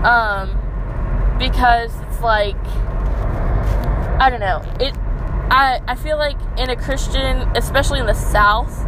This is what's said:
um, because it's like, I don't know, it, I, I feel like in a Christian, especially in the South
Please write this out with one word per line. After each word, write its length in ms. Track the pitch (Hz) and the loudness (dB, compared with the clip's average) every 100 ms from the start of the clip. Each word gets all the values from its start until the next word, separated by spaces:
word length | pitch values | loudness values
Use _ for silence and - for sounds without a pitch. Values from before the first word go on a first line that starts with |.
| 214 | 4
um, 540 | 240 214 202 185 - - - - - - - - - | 2 2 -2 -2 -4 -4 -6 -6 -4 -2 2 2 2
because 540 | 254 247 254 233 233 - | 0 4 4 4 0 -6
it's 180 | - - | -6 -2
like, 380 | 226 214 202 - - - - - - - - - - - - - - - - - | 2 2 0 -2 -4 -2 -2 -2 -2 0 -2 0 0 0 2 0 0 0 0 2
I 100 | 262 | 2
don't 120 | 240 | 2
know, 200 | 196 170 - - | -2 -2 -4 -4
it, 120 | 220 - - - - - - | -4 -2 -4 -2 -2 -2 2
I, 300 | 262 269 240 - | 4 4 0 -4
I 80 | 247 | -6
feel 220 | 302 302 | -2 -2
like 200 | 294 - - - | -2 -4 -6 -4
in 120 | 254 | -4
a 60 | 240 | -4
Christian, 720 | - 269 - 269 269 254 240 240 | -2 -2 -2 0 0 0 2 0
especially 440 | - 247 285 277 | 0 2 2 0
in 80 | 226 | 0
the 60 | |
South 640 | 208 - 208 208 214 - - | 0 2 4 4 4 -2 -4